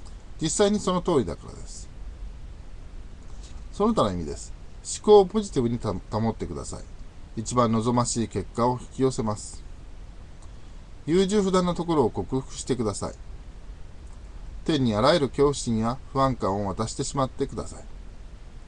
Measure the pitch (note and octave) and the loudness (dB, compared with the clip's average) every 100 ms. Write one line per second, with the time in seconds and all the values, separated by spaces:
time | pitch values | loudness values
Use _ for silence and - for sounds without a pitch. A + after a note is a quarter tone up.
0 | - - - - D#3 - G3+ G#3 - F3+ | -12 -14 -12 -4 0 4 4 4 2 0
1 | F3+ D3+ F2+ - - - - - - - | 4 4 2 -4 -10 -12 -12 -12 -12 -12
2 | - - - - - - - - - - | -12 -10 -12 -12 -12 -14 -14 -12 -12 -12
3 | - - - - - - - - G#3+ A3 | -14 -12 -12 -12 -12 -12 -8 2 2 4
4 | A2+ F2+ D2+ C#2 - - - - - - | 4 2 -4 -6 -10 -12 -14 -12 -10 0
5 | - G#3 F#3 A3 G3+ - A#2+ A#2+ G#2+ F#2 | 10 10 10 2 0 2 2 2 -2 -4
6 | - A2+ A2+ - E2 D2 C2 E2+ - - | -2 0 2 0 -4 -6 -8 -10 -10 -12
7 | - - - - A#2 B2 A#2 A2+ A#2 A#2+ | -14 -14 -12 -8 0 4 4 4 4 2
8 | A#2 A#2 G#2+ G#2 F2+ - A#2+ B2 - - | 2 0 -2 -2 -4 2 2 2 -4 0
9 | C3 C3 A2 G#2 - - - - - - | 2 2 -2 -2 -6 -12 -12 -14 -14 -14
10 | - - - - - - - - - - | -14 -14 -16 -14 -14 -14 -14 -14 -14 -8
11 | - F3 F#3+ G#3 F#3+ F#3+ F3+ E3+ E3+ D#3 | 2 4 6 4 4 4 4 0 2 4
12 | A2 - F2+ C3 - - - A#2+ G#2+ G2+ | 4 2 -2 -2 -4 -6 -2 0 0 -2
13 | F#2 - - - - - - - - - | -6 -8 -12 -14 -14 -14 -14 -14 -14 -14
14 | - - - - - - - D3+ B2 G#2+ | -16 -14 -14 -12 -12 -6 2 4 4 6
15 | C3+ E3+ C3 - C#3+ C#3 - A2 A2+ B2 | 6 6 4 4 4 4 0 0 0 -2
16 | - C3+ C3+ A#2 G2+ G2+ G2+ F2+ B2 - | -2 2 2 2 0 0 0 -2 -2 -2
17 | C#3 C#3 C3 - C#3 - - - - - | -4 0 0 0 -4 -4 -8 -10 -12 -12
18 | - - - - - - | -12 -14 -14 -16 -16 -16